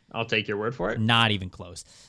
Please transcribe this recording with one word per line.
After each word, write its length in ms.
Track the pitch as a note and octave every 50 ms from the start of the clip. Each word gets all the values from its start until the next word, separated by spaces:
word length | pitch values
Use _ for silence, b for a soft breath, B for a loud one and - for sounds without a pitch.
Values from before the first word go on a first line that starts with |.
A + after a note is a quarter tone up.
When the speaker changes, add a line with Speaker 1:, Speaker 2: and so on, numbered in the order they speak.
| _ _ -
Speaker 1:
I'll 120 | A2 A2+
take 220 | A#2 - A2 G#2+ -
your 80 | G#2+
word 180 | G2+ G#2+ A#2 B2+
for 160 | - - G2+
it. 80 | A2+ A2+
Speaker 2:
Not 320 | G#2+ A2+ A#2 A#2 A#2 A2
even 200 | G#2 G2 F#2+ F2+
close. 340 | - - F#2 F2 F#2 - - B B B B